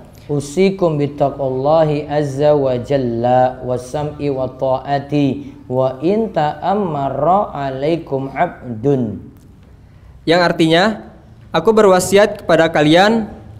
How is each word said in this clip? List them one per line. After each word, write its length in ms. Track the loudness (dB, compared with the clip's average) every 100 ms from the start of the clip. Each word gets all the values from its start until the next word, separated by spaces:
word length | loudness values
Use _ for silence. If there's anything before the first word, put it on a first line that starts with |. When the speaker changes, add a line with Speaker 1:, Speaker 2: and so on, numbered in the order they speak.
| -20 -20 -6
Speaker 1:
"Usikum 640 | -6 -4 2 2 2 0
bittaqallahi 1120 | 0 -2 0 -2 0 -4 -2 2 2 2 0 -2
azza 480 | -4 -4 0 2
wa 240 | 2 2 -2
jalla 800 | -2 -2 0 0 2 4 2 0 -6
wasam'i 640 | -6 -6 -6 -6 -6 -4
wa 160 | -4 -6
ta'ati 1120 | -4 -2 -2 -2 -4 -2 0 0 -2 -8 -18 -6
wa 280 | -2 -2 -2
in 320 | -2 0 -2
ta'ammara 1200 | -2 -2 -2 -4 -2 -2 -4 -4 -2 2 2 0
alaikum 800 | -6 -6 -4 -2 -2 -4 -6 -6
abdun." 880 | -4 -4 -4 -12 -4 0 0 -2 -6 -14 -20 -20 -20 -20 -20 -20 -20 -20 -10 0
Speaker 2:
Yang 140 | 2
artinya, 400 | 2 2 2 4 2 -2 -12 -20 -20 -20 -6
"Aku 160 | -2 2
berwasiat 720 | 4 6 4 4 4 4 0
kepada 240 | 0 2 4
kalian 580 | 2 4 6 6 2 -2 -10 -20